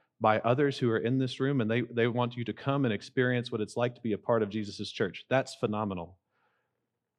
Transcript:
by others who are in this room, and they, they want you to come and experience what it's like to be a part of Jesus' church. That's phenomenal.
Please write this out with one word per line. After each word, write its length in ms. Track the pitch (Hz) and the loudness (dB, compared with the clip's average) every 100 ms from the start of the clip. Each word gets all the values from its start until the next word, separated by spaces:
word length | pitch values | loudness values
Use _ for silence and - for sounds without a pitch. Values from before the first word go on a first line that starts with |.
| _ _ | _ _
by 200 | 110 107 | 2 4
others 400 | 113 127 143 135 | 2 2 2 2
who 100 | 123 | 2
are 80 | 110 | 2
in 220 | 113 131 | 2 0
this 200 | 131 - | 0 0
room, 220 | 135 143 | 0 2
and 80 | 110 | 2
they, 120 | 117 | 0
they 260 | 120 120 117 | 0 0 2
want 280 | 117 120 120 | 2 -2 -2
you 80 | 113 | -6
to 80 | |
come 320 | 104 - 139 131 | -4 -2 0 2
and 80 | |
experience 580 | 101 - - 127 123 120 | 0 -2 0 2 2 -2
what 100 | 117 | -4
it's 160 | 104 - | -4 -2
like 160 | 123 | -2
to 80 | 123 | -2
be 120 | 117 | -4
a 40 | 98 | -2
part 240 | - 117 | 2 2
of 80 | 104 | 2
Jesus' 420 | 107 104 98 104 | -2 -6 -8 -10
church. 320 | - 101 - - | -2 -2 -2 -2
That's 240 | 131 135 | 0 0
phenomenal. 640 | - 120 107 107 92 85 92 _ _ _ _ _ _ _ _ _ | -4 -4 -2 -4 -4 -8 -14 _ _ _ _ _ _ _ _ _